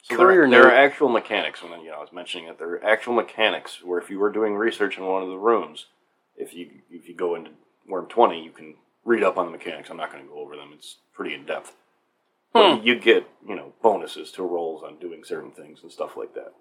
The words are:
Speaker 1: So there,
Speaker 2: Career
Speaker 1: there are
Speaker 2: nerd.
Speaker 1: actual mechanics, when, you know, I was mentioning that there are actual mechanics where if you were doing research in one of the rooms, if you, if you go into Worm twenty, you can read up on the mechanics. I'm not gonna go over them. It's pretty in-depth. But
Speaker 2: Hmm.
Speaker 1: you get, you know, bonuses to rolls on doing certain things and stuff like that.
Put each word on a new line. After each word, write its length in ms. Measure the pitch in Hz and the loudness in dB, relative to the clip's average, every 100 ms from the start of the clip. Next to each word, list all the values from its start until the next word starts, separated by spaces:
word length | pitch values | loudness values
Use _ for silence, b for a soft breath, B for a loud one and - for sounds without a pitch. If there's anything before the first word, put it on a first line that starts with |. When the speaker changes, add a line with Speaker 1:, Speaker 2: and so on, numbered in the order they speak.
Speaker 1:
So 140 | - 117 | -8 4
there, 100 | 185 | 6
Speaker 2:
Career 220 | 185 143 | 8 8
Speaker 1:
there 180 | 131 131 | 8 8
are 40 | |
Speaker 2:
nerd. 140 | 123 143 | 8 4
Speaker 1:
actual 240 | - 139 | 4 0
mechanics, 540 | 113 - 104 78 - | 0 -2 -4 -4 -8
when, 160 | 85 85 | -18 -18
you 80 | 82 | -16
know, 60 | 76 | -16
I 40 | |
was 100 | 73 | -16
mentioning 360 | 87 90 90 82 | -16 -14 -14 -14
that 100 | 80 | -14
there 120 | 82 | -10
are 100 | 85 | -6
actual 300 | 104 110 - | 0 0 0
mechanics 680 | 120 - - 107 80 - - | -2 -2 0 0 0 -10 -16
where 140 | 90 87 | -6 -6
if 100 | - | -6
you 100 | 98 | -2
were 100 | 104 | -2
doing 240 | 101 110 101 | 0 -2 0
research 420 | 113 - 101 95 | -2 -2 -4 -4
in 80 | 95 | -4
one 180 | 95 | -4
of 60 | 92 | -4
the 80 | 92 | -4
rooms, 480 | 107 113 78 - - _ _ _ _ - | 0 0 0 -14 -20 _ _ _ _ -16
if 180 | - | -16
you, 160 | 85 80 - _ | -14 -18 -18 _
if 160 | 85 85 | -20 -20
you 80 | 85 | -8
go 200 | 90 85 | -6 -6
into 160 | 78 _ _ _ - | -10 _ _ _ -12
Worm 180 | 92 85 | -10 -6
twenty, 360 | 113 113 82 | 4 4 4
you 80 | 82 | -12
can 240 | - 78 76 _ _ | -20 -20 -20 _ _
read 200 | 110 110 | -2 0
up 140 | 98 92 | 0 -2
on 80 | 85 | -6
the 60 | |
mechanics. 380 | 87 - 78 - | -8 -14 -14 -14
I'm 80 | 80 | -14
not 140 | 76 | -14
gonna 120 | 73 69 | -14 -20
go 100 | - | -18
over 160 | - 73 | -16 -16
them. 160 | 71 | -20
It's 240 | 76 - - _ | -20 -20 -20 _
pretty 200 | - 87 | -14 -12
in-depth. 400 | 73 73 80 - _ _ _ _ _ _ _ _ | -12 -10 -12 -12 _ _ _ _ _ _ _ _
But 240 | 233 202 131 | 4 4 4
Speaker 2:
Hmm. 60 | 113 | 0
Speaker 1:
you 80 | 117 | 0
get, 280 | 113 98 - _ - | 4 4 2 _ -14
you 80 | 90 | -12
know, 180 | - _ | -14 _
bonuses 500 | 113 95 78 78 78 | 0 0 -4 -14 -16
to 100 | - | -10
rolls 400 | 92 85 82 78 | -6 -4 -6 -8
on 140 | 78 76 | -16 -16
doing 260 | 87 80 | -16 -16
certain 280 | 78 82 69 | -12 -12 -12
things 280 | 71 76 78 | -20 -20 -20
and 100 | 85 | -20
stuff 240 | - 76 - | -12 -12 -10
like 180 | - - | -14 -14
that. 180 | - _ | -18 _